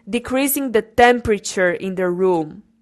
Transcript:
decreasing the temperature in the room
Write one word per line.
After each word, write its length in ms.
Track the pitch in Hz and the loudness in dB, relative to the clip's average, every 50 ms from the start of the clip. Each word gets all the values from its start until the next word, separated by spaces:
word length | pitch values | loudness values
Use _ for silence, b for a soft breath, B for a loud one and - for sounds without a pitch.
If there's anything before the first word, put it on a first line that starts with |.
| b 196 | b -6
decreasing 640 | 202 240 240 - 254 262 277 277 269 294 277 262 214 | -6 -6 -4 -2 -2 -2 0 0 -2 -2 -4 0 0
the 100 | 214 214 | 0 -2
temperature 920 | - _ - 240 240 247 240 233 233 214 190 - - - 202 185 180 170 | 0 _ 4 6 6 6 4 0 -2 -2 -2 -4 -6 -2 0 0 0 0
in 240 | - - 190 185 | -2 -4 -6 -4
the 120 | 180 185 180 | -2 -2 -2
room 540 | 175 175 190 185 180 165 156 156 175 202 - _ _ _ | -2 0 0 2 2 0 -2 -4 -8 -16 -20 _ _ _